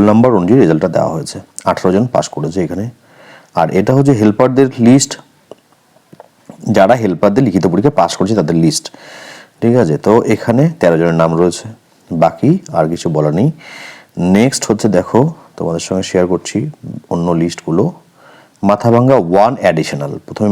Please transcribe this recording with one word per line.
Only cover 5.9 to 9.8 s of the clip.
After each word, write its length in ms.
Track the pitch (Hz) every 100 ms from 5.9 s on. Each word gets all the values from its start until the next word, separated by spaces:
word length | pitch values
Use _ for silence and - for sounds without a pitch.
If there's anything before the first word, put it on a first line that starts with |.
| _ _ - - _ - - - 101
যারা 180 | 95
হেল্পারদের 500 | 123 107 85 - 101
লিখিত 200 | 131 90 85
পরীক্ষা 200 | 87 131 -
পাস 160 | 85 -
করেছে 180 | 95
তাদের 220 | 110 78 82
লিস্ট। 280 | 80 76 - - - - - - - -
ঠিক 140 | 117
আছে, 180 | 123